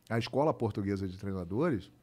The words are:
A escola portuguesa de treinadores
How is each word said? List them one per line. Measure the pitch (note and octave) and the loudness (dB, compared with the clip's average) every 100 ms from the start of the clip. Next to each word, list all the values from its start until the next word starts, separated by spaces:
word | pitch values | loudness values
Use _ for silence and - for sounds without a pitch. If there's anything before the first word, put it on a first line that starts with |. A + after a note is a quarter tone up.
| - | -2
A | A2+ | -2
escola | A2+ B2+ D3+ | 0 2 2
portuguesa | B2 A2+ G#2+ G2 G2 F#2+ | 2 0 0 0 0 -2
de | F#2 | -6
treinadores | G2+ F#2+ E2+ G#2 E3+ A2 - - | -6 -4 -2 0 0 0 -4 -20